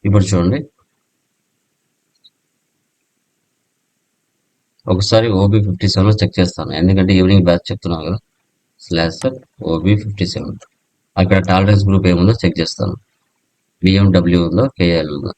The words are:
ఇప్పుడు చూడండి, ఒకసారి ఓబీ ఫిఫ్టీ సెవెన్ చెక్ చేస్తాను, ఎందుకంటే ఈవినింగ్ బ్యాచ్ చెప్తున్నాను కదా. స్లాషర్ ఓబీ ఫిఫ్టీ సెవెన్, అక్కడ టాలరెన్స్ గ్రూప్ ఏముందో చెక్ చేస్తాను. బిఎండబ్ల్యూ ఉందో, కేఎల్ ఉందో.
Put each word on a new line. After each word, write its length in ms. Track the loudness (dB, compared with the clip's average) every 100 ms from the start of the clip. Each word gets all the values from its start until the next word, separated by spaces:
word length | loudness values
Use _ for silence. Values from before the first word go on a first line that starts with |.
| 2
ఇప్పుడు 180 | 2 2
చూడండి, 280 | 0 0 -2 -6 _ _ _ _ _ _ _ _ _ _ _ _ _ _ _ _ _ _ _ _ _ _ _ _ _ _ _ _ _ _ _ _ _ _ _ _ _ _ _ _ _ -4
ఒకసారి 340 | -2 2 2 2 0
ఓబీ 180 | 2 2 0
ఫిఫ్టీ 220 | -2 -2
సెవెన్ 220 | 2 2 2
చెక్ 120 | 0 0
చేస్తాను, 340 | -2 -4 -8 -2
ఎందుకంటే 320 | 0 2 2 2
ఈవినింగ్ 260 | 4 4 4
బ్యాచ్ 160 | 0 -2
చెప్తున్నాను 340 | -8 -6 -6 -6
కదా. 100 | -8 _ _ _ _ _ _ -6
స్లాషర్ 500 | -4 -4 -4 -8 -8 _ _ -6
ఓబీ 200 | -2 0 0
ఫిఫ్టీ 240 | -2 -6 -6
సెవెన్, 240 | -6 -10 -14 -20 _ _ _ _ -2
అక్కడ 180 | 0 0 2
టాలరెన్స్ 340 | 0 2 2 2
గ్రూప్ 180 | 2 2
ఏముందో 240 | 2 2 2
చెక్ 140 | -2 -2
చేస్తాను. 340 | -6 -4 -8 -8 _ _ _ _ _ _ _ _
బిఎండబ్ల్యూ 580 | 0 2 4 2 2 0 0
ఉందో, 160 | -2 -2 -2
కేఎల్ 320 | 0 0 -4 -8
ఉందో. 160 | -10